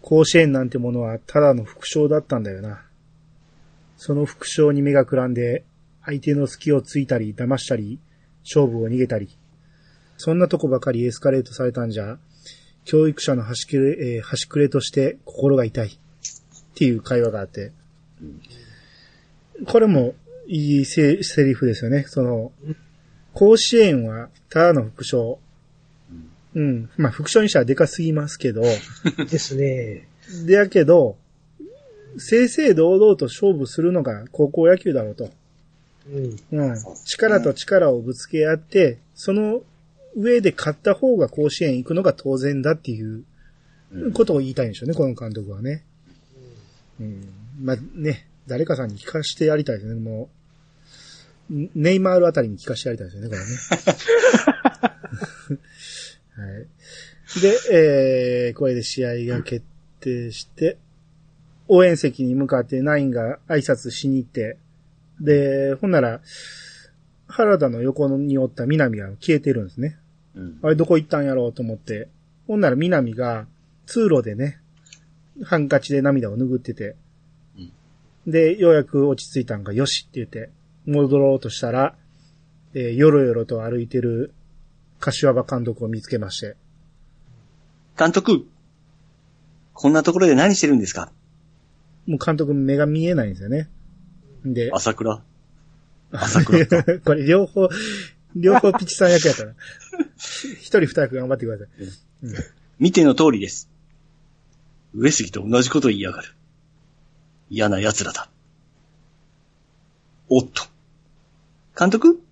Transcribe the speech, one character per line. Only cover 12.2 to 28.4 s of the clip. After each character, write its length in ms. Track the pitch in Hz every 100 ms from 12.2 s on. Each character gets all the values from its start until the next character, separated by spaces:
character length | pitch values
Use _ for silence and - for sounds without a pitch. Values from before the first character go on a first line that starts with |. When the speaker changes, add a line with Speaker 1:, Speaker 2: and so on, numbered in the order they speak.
| _ _ - - _ _
Speaker 1:
教 240 | - 156 156
育 140 | 147
者 120 | -
の 80 | 131
端 220 | 110 120
く 140 | - 139
れ、 380 | 135 160 127 117
え 20 |
ー、 20 |
端 240 | 113 127 -
く 120 | 151
れ 100 | 143
と 120 | 139
し 100 | -
て 280 | - 135 -
心 320 | - - 139 135
が 80 |
痛 200 | 117 117
い。 40 | 110
っ 20 | - _ _ - - _ _ _
て 100 | -
い 60 | 139
う 100 | 113
会 200 | - 123
話 80 | 117
が 100 | 104
あ 40 |
っ 20 | 98
て。 260 | - 95 - _ _ _ _
Speaker 2:
う 1400 | 78 76 - - - - _ _ _ _ _ _ _ 392
ん。 40 | 233
Speaker 1:
こ 140 | 233
れ 60 | 220
も 280 | 156 131 - - 494 466
い 360 | 165 147 143
い 20 |
せ-、 380 | 135 - 147 180
セ 220 | 190 -
リ 100 | 135
フ 120 | 123 127
で 80 |
す 100 | 110
よ 60 | 113
ね。 140 | 143 139
そ 140 | -
の、 300 | 123 117 117 _ 143
Speaker 3:
う 40 |
ん。 60 | 160 _ _ _ _ _
Speaker 1:
甲 220 | - 202 226
子 220 | - 240
園 260 | 208 139
は 240 | 113 113 117 _ _
た 120 | 160
だ 120 | 175
の 120 | 151
副 200 | 110 -
賞。 340 | - 127 117 131 _ _ _ _ _ _ _ 87 - _ _
Speaker 2:
う 60 | 160
ん。 20 |
Speaker 1:
う 40 | 147
ん。 240 | 123 113 -
ま 120 | 143
あ、 40 |
副 160 | - 147
賞 140 | 226
に 60 | 214
し 40 |
た 80 | 151
ら 40 |
で 100 | 120
か 120 | 135 160
す 160 | -
ぎ 100 | 160
ま 160 | 151 147
す 100 |
け 140 | -